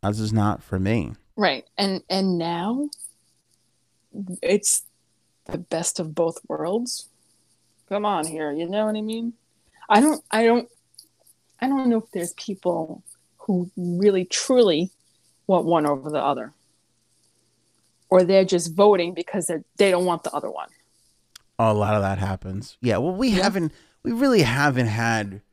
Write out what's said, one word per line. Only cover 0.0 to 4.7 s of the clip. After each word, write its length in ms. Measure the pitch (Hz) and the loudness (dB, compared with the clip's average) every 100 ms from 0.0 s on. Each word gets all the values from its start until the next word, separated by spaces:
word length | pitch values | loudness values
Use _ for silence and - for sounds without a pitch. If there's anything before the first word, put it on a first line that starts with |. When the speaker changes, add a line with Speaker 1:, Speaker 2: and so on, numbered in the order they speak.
Speaker 1:
that's 160 | 98 104 | -2 -2
just 140 | 107 | 0
not 280 | 110 104 85 | 0 0 -2
for 160 | - 95 | -6 -4
me. 360 | 95 113 69 - _ - | 0 -2 -2 -10 _ -2
Speaker 2:
Right. 300 | 196 135 - - | 0 0 -8 -4
And, 240 | 196 190 - | -2 -2 -4
and 260 | 190 190 175 | -2 0 0
now 520 | 170 170 190 247 294 - - _ _ _ _ _ _ _ _ _ _ - 190 180 | -2 -4 -4 -4 -6 -10 -20 _ _ _ _ _ _ _ _ _ _ -14 -12 -6
it's 400 | 170 208 - | 0 0 0